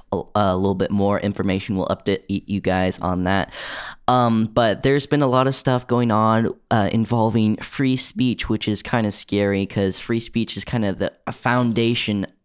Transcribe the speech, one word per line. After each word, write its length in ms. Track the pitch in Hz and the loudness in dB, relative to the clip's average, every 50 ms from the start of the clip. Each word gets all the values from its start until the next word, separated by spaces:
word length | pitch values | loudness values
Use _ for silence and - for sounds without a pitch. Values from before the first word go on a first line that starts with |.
| - - | -10 -6
a, 100 | - 92 - - - | -6 -6 -6 -4 -2
a 240 | 104 104 95 92 92 | 0 2 2 2 2
little 160 | 95 98 98 | 2 0 0
bit 140 | 92 95 - | 0 0 0
more 300 | 104 101 98 101 101 95 | 0 2 2 2 0 0
information 580 | - 101 98 - 95 98 95 98 - - 104 95 | -2 -2 -4 -2 -2 -2 0 -2 -2 -4 -4 -2
we'll 100 | 87 - | -2 -2
update 360 | - - - - 98 - - - | -2 -2 0 -2 -2 -2 -2 -4
y-, 140 | 101 95 - - | -6 -6 -4 -4
you 120 | 101 98 | -4 -2
guys 380 | - 95 92 92 92 92 90 - | 0 0 0 2 0 0 -2 -2
on 260 | - 90 90 90 90 | -2 -2 -2 0 0
that. 280 | 90 98 98 82 - - - - - - - - - - - - - | 0 0 0 0 -2 -6 -12 -12 -12 -12 -12 -12 -14 -14 -6 -2 2
Um, 380 | 127 127 123 117 113 110 110 107 | 2 4 4 2 2 0 0 0
but 340 | - - 117 110 98 - | 0 0 2 2 0 0
there's 240 | - 135 139 147 143 | 2 2 2 2 0
been 160 | - 151 147 | 0 0 0
a 60 | 147 131 | 2 2
lot 180 | 123 131 131 135 | 2 2 2 2
of 60 | 135 | 0
stuff 320 | - - 139 127 123 123 | -2 0 0 0 0 0
going 240 | - 120 120 120 117 | 0 0 2 2 2
on, 460 | 107 107 110 110 110 113 113 - - - _ - | 2 4 4 4 4 4 2 0 -2 -4 _ 0
uh, 180 | - 117 98 95 | 0 2 2 2
involving 680 | - 113 110 101 120 120 110 113 110 117 110 107 107 - | 2 0 0 2 2 2 2 2 4 4 2 2 2 0
free 400 | - - - - 139 131 127 127 | -4 -10 -4 -2 0 0 0 0
speech, 520 | - - - - 127 127 110 - - - | -2 -4 -2 0 0 0 0 -2 -2 -4
which 180 | 113 104 - - | -2 -2 -2 -2
is 140 | 107 98 | -4 -4
kinda 300 | - - - 120 110 104 | -4 -2 -2 0 0 0
scary 540 | 101 - - - - 101 101 101 98 98 98 95 | -2 -4 -6 -2 0 0 2 2 2 0 -2 -2
'cause 320 | - 107 98 95 92 - | -2 -2 0 0 -2 -4
free 220 | - - 117 117 | -4 -4 -4 -4
speech 340 | 113 - - 117 110 - - 110 | -4 -4 -2 -2 -2 -2 -4 -6
is 60 | - | -6
kind 200 | - - 120 107 | -4 -4 -2 -2
of 120 | 101 92 90 | -2 -2 -2
the, 140 | 95 - - _ - - | -4 -6 -6 _ -10 -10
a 40 | |
foundation 920 | 110 - - - 120 123 123 120 113 117 117 117 120 117 - - 104 101 98 - _ _ - | -10 -4 0 0 2 2 2 2 2 2 2 2 2 0 -2 -2 -2 -2 -2 -6 _ _ -2